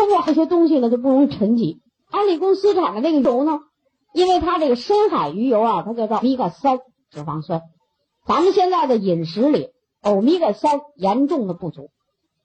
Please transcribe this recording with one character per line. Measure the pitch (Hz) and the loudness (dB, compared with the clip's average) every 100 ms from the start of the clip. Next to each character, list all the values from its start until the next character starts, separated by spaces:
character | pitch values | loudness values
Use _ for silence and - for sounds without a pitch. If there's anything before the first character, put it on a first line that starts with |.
| 415 | 4
复 | 370 320 | 2 2
这 | |
些 | 302 320 | 0 2
东 | 349 330 | 2 2
西 | 311 | 2
呢， | 233 | 0
就 | 240 | 0
不 | 262 | 2
容 | 262 | 2
易 | 285 | 2
沉 | - 208 233 | 2 0 0
积。 | 170 - _ _ _ | -2 -6 _ _ _
安 | - 415 | -2 0
利 | 320 | 0
公 | 381 381 | 0 2
司 | 403 | 2
产 | 370 311 202 | 0 -2 -2
的 | |
这 | 302 | 0
个 | 302 | 2
油 | 262 247 | 2 0
呢， | 302 311 - _ _ _ _ | 0 -2 -8 _ _ _ _
因 | 320 370 | 0 2
为 | 359 | 2
它 | 330 349 | 0 0
这 | 302 | 0
个 | 240 | 0
深 | - 415 427 | 0 2 2
海 | 302 147 | 0 -4
鱼 | 175 262 | -4 0
油 | 214 | 2
啊， | 226 190 175 | 2 -2 -4
它 | |
就 | 233 214 | -6 -4
叫 | 214 | -2
欧 | |
米 | 240 254 | -2 -2
伽 | 185 | -4
三 | - 277 254 - _ _ | -2 -2 -2 -6 _ _
脂 | 147 | -14
肪 | 151 156 | -10 -10
酸。 | 151 165 165 _ _ _ _ _ - | -6 -8 -8 _ _ _ _ _ -2
咱 | 233 | 0
们 | 359 | 2
现 | 381 370 | 2 2
在 | 359 285 | 0 0
的 | 226 | 0
饮 | 190 170 165 | 0 -2 -4
食 | 202 277 | -2 0
里， | 240 131 _ _ _ | 0 -4 _ _ _
欧 | 208 196 | -2 0
米 | 233 349 | 2 2
伽 | 294 | 0
三 | 208 302 285 - _ | 0 -2 -2 -6 _
严 | 190 220 277 | -2 0 0
重 | 320 196 | -2 -4
的 | |
不 | 175 170 | -8 -10
足。 | 143 143 _ _ _ _ _ | -12 -20 _ _ _ _ _